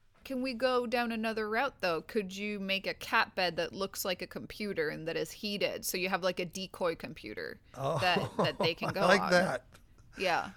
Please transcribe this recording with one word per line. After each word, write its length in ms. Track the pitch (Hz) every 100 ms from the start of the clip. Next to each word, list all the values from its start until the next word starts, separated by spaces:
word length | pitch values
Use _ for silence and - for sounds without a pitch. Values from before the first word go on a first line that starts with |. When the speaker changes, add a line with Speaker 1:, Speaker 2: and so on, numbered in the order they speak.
| _ _ -
Speaker 1:
Can 160 | 262
we 120 | 262
go 320 | 226 254 247 247
down 260 | 240 233
another 360 | 226 226 220 214
route, 300 | 220 269 -
though? 200 | 185 160
Could 340 | - 226 190 190
you 240 | 208 208
make 260 | 190 190 190
a 80 |
cat 400 | 165 - 226 -
bed 220 | - 180 165
that 160 | 170
looks 300 | 185 196 - 202
like 160 | 180
a 60 | 180
computer 600 | 190 - - 208 185 156
and 180 | 156 160
that 80 | 160
is 160 | 160
heated? 540 | - 208 202 165 85 -
So 120 | 196
you 120 | 180
have, 120 | 185
like, 180 | 185 180
a 60 | 180
decoy 500 | 190 185 - 180 165
computer 640 | - 156 - 107 73 - - -
Speaker 2:
Oh, 220 | 135 160
Speaker 1:
that, 300 | 185 170 123 -
that 220 | 170 143
they 160 | 165 170
can 140 | 190
Speaker 2:
<laughs> 0 |
I 40 |
Speaker 1:
go 140 | 185 196
Speaker 2:
like 140 | 202
Speaker 1:
on. 100 | -
Speaker 2:
that. 340 | 180 180 135 - - - - - -
Speaker 1:
Yeah. 320 | 185 156 -